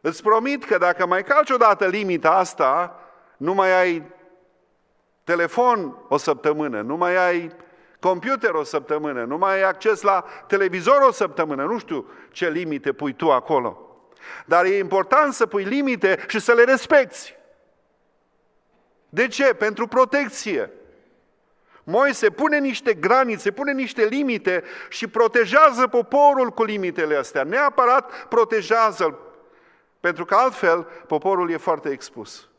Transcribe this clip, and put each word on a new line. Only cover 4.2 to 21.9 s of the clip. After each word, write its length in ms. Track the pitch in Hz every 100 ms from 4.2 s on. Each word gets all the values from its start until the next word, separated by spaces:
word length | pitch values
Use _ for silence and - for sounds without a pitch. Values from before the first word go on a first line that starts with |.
| _ _ _ _ _ _ _ _ _ _
telefon 720 | - 170 170 226 247 233 160 - -
o 80 | 143
săptămână, 640 | - 139 156 151 147 110
nu 160 | 110 160
mai 200 | 175 180 180
ai 220 | 175 170 - - _ _ _
computer 540 | 180 180 202 269 226
o 80 | 160
săptămână, 600 | 143 156 127 151 151 127
nu 140 | 117 151
mai 160 | 190
ai 80 | 190
acces 400 | 190 190 220 208
la 220 | 196 190 - - -
televizor 540 | 196 196 180 175 285
o 100 | 269
săptămână.” 540 | - 190 147 160 135
Nu 140 | 147 233
știu 320 | - 147 - - -
ce 180 | - 180
limite 440 | 156 170 143 143
pui 200 | 131 147
tu 200 | 131 165
acolo. 680 | 131 - 147 120 - - _ _ _ - - -
Dar 180 | 170
e 140 | 185 196
important 540 | 185 190 190 269 294
să 140 | - 233
pui 180 | 202
limite 600 | 196 269 277 233 190 185 -
și 100 | -
să 140 | -
le 120 | 233
respecti. 720 | 240 262 - 302 262 - - - _ _ _ _ _ _ _ _ _ _ _ _ _ _ _ _ _
De 200 | 160 247
ce? 260 | - 277
Pentru 320 | 226 214 208 233
protecție. 840 | 254 254 277 262 - 220 151 101 - - _ _ _ _ _ _ _ _ _
Moise 460 | -